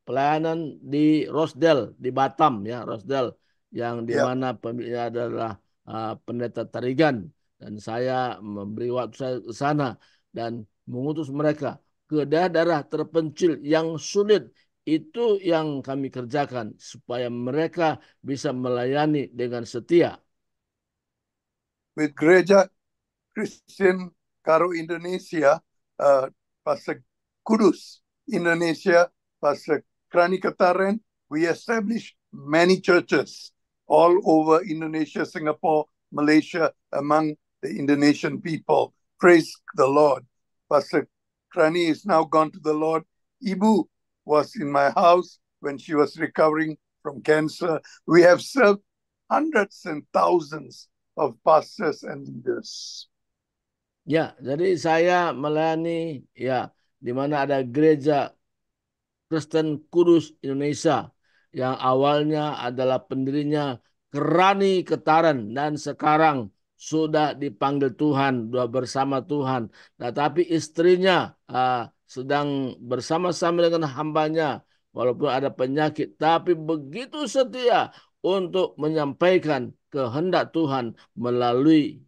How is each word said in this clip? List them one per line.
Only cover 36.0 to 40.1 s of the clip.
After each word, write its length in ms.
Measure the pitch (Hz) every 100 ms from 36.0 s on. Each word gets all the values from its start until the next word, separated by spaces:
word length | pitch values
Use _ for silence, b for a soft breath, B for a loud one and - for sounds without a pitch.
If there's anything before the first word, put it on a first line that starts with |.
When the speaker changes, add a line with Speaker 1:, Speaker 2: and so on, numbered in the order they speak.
| _
Speaker 2:
Malaysia, 640 | - 147 156 151 175 156 - _
among 480 | 139 143 151 156 151 _ _
the 80 | -
Indonesian 720 | 107 139 143 147 143 160 135
people. 480 | 110 156 - 147 117 _ _ -
Praise 320 | 180 175 160 - - 160
the 80 | 131
Lord. 400 | 143 151